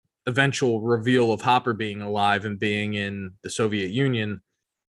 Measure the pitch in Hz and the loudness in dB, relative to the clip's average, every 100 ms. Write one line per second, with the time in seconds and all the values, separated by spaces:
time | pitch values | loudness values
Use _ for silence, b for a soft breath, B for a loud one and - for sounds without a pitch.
0 | _ _ 131 123 139 - 127 113 113 117 | _ _ -4 2 2 2 0 2 2 0
1 | 117 127 117 104 127 123 127 107 107 104 | 4 4 4 2 2 2 2 -2 -4 -6
2 | 104 104 101 101 107 101 107 104 104 104 | -4 0 2 2 -2 -2 -2 0 -2 -4
3 | 101 101 95 - - - 110 104 92 120 | -4 -6 -10 -12 -10 -2 0 0 -2 0
4 | 139 117 107 98 _ _ _ _ | 0 0 -2 -6 _ _ _ _